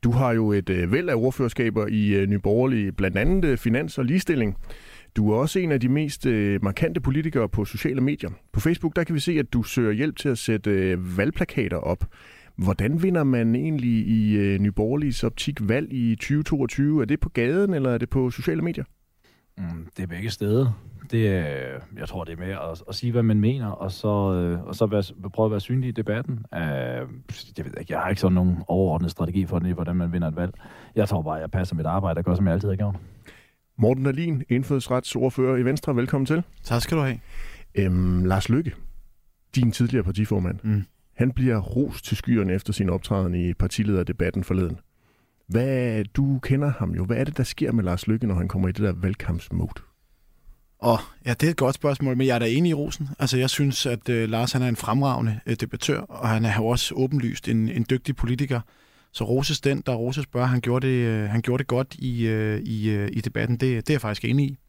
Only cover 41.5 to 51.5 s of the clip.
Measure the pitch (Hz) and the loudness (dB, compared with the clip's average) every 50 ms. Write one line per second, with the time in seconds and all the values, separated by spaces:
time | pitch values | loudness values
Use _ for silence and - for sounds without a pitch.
41.5 | 117 107 92 87 101 123 139 135 - - - - - - - - 120 110 101 95 | 2 2 0 -2 -2 -2 -2 -2 -4 -10 -4 -4 -4 -4 0 2 2 2 4 2
42.5 | 90 95 - - 101 - 101 95 87 95 - - 107 98 95 90 87 87 87 90 | 0 0 -2 -4 -2 0 0 0 0 -2 0 0 0 0 2 0 0 0 0 0
43.5 | 85 - - 92 - - 107 104 104 92 87 87 90 - - 90 - 95 90 - | 0 0 -2 -2 0 0 0 2 2 2 2 0 -2 -2 -2 -2 0 -2 -2 0
44.5 | 95 92 92 85 82 85 - _ _ _ _ _ _ _ _ _ _ _ _ _ | 0 0 0 0 -2 -8 -12 _ _ _ _ _ _ _ _ _ _ _ _ _
45.5 | - 113 123 135 135 127 123 120 110 107 104 - _ - 139 139 139 131 - - | -4 -2 -2 0 0 0 0 0 -2 -2 -4 -4 _ -2 0 0 0 -2 0 0
46.5 | 135 135 147 147 135 - - 87 82 85 92 92 120 113 135 147 - - 127 - | 0 0 2 0 -2 -2 -2 -4 -2 -2 -2 -2 0 -2 -2 -4 -2 -4 -4 -4
47.5 | - - 156 123 123 113 101 90 90 90 - - 110 113 120 110 95 85 87 92 | -2 -4 -2 0 0 0 0 0 -2 -2 0 0 0 0 0 0 0 0 0 0
48.5 | - 95 95 92 90 - 107 101 90 85 90 95 98 - - - 85 82 - - | 0 0 0 0 0 0 0 -2 -2 0 -2 -2 -2 -2 -4 -4 -4 -4 -6 -6
49.5 | - 85 82 - - - - _ _ _ _ _ _ _ _ _ _ _ _ - | -4 -4 -4 -4 -6 -10 -18 _ _ _ _ _ _ _ _ _ _ _ _ -20
50.5 | - _ _ _ _ _ - 120 113 110 - - - - - 127 120 - - 160 | -20 _ _ _ _ _ 2 2 2 2 0 -8 -18 -8 -4 -4 0 2 2 2